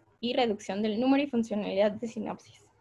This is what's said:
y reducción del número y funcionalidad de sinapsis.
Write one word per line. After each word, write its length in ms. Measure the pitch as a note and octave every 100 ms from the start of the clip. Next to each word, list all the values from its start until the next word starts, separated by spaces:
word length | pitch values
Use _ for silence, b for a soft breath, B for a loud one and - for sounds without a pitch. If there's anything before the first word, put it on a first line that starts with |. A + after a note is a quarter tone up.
| _ _
y 140 | A#3 B3+
reducción 480 | A#3+ G#3 - F#3+
del 160 | A3 G#3
número 240 | B3+ C#4
y 40 | C#4+
funcionalidad 680 | A#3 A3+ G#3+ F#3 F#3+ G#3
de 140 | G#3 A#3
sinapsis. 540 | A3+ G3 F3+ - - _ _